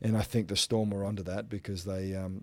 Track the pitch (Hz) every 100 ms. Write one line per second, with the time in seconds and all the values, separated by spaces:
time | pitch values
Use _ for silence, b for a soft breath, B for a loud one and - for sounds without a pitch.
0 | 110 110 107 117 98 98 - 113 107 98
1 | 98 107 92 95 110 104 - 98 92 95
2 | 95 95 92 95